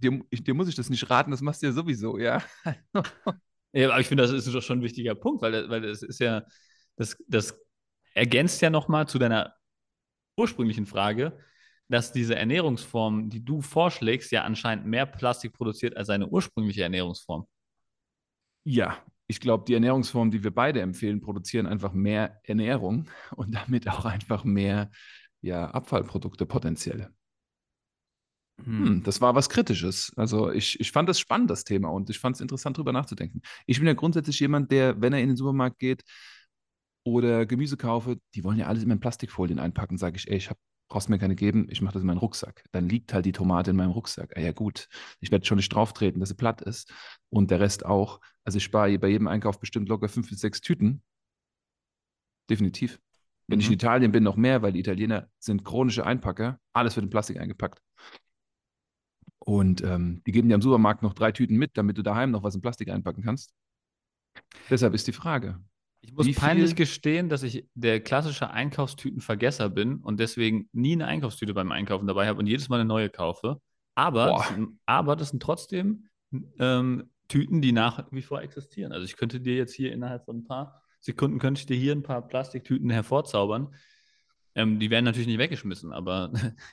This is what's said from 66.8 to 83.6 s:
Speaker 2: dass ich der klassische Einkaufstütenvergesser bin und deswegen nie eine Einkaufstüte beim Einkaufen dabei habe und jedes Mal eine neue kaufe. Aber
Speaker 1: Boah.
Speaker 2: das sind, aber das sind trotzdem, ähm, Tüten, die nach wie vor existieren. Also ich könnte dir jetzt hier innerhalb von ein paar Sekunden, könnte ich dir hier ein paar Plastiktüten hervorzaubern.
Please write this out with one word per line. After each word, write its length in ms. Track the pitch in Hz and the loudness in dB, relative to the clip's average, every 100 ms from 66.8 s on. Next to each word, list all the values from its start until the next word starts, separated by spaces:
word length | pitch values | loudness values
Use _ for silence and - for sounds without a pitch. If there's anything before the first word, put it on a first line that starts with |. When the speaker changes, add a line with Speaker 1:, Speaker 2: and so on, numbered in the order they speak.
| 151 - 151 160 180 | -2 0 0 0 0
Speaker 2:
dass 140 | 143 | -2
ich 240 | 131 113 - | -4 -8 -10
der 260 | 123 117 110 | -2 0 0
klassische 500 | 110 135 156 139 - | 0 0 0 -4 -6
Einkaufstütenvergesser 1200 | 113 143 143 139 143 135 - - 107 117 143 104 | -4 -4 -2 -6 -4 -8 -8 -6 0 0 2 -2
bin 280 | 92 110 139 | 0 -2 -4
und 220 | 110 104 | -6 -2
deswegen 500 | 113 - 113 110 - | -2 0 0 0 -2
nie 220 | 117 131 | -2 0
eine 140 | 170 156 | 0 -2
Einkaufstüte 460 | 156 131 - 104 | -4 -4 -4 -4
beim 180 | 98 92 | -2 -2
Einkaufen 340 | - 104 98 98 | -2 -2 -2 0
dabei 220 | 98 104 | 0 0
habe 120 | 101 | 2
und 80 | 104 | 0
jedes 220 | 117 131 | 0 0
Mal 100 | 120 | 0
eine 60 | 110 | 2
neue 220 | 110 104 | 0 -2
kaufe. 500 | - 85 87 113 143 _ _ _ - | -2 -4 -2 -4 -4 _ _ _ 0
Aber 320 | 160 120 123 | 2 4 4
Speaker 1:
Boah. 100 | - | 2
Speaker 2:
das 80 | - | 0
sind, 300 | 95 110 - - | -4 -6 -6 0
aber 300 | 127 147 151 | 2 2 -2
das 140 | 143 | -2
sind 120 | 127 | -6
trotzdem, 640 | - 170 - 185 196 214 - _ _ 131 - - | -4 -4 -4 -4 -2 -4 -8 _ _ -10 -10 -2
ähm, 500 | 127 127 127 123 - _ _ | 0 2 0 -2 -6 _ _
Tüten, 340 | 139 - 165 | 0 2 2
die 100 | 135 | 4
nach 340 | 113 117 117 - | 4 2 0 -10
wie 100 | 135 | -12
vor 200 | - 143 | -8 -10
existieren. 500 | 147 - 143 - 87 | -10 -16 -14 -10 -8
Also 140 | 85 92 | -8 -10
ich 100 | - | -4
könnte 220 | 117 127 | -4 -4
dir 160 | 127 123 | -2 -2
jetzt 180 | 123 | -2
hier 180 | - 131 | -4 -6
innerhalb 340 | 117 123 123 - | -6 -8 -10 -10
von 120 | 117 | -12
ein 60 | |
paar 400 | 113 131 139 _ _ _ | -10 -10 -10 _ _ _
Sekunden, 400 | - - 143 139 | -10 -2 0 0
könnte 200 | 135 139 | 0 -2
ich 60 | - | -2
dir 120 | 127 | 0
hier 160 | 135 | 0
ein 100 | 151 | -2
paar 240 | 143 123 120 | -4 -8 -4
Plastiktüten 640 | 127 135 127 - 131 120 | -6 -6 -12 -4 -2 0
hervorzaubern. 840 | 113 107 139 143 107 101 110 | -2 0 -2 0 0 0 -2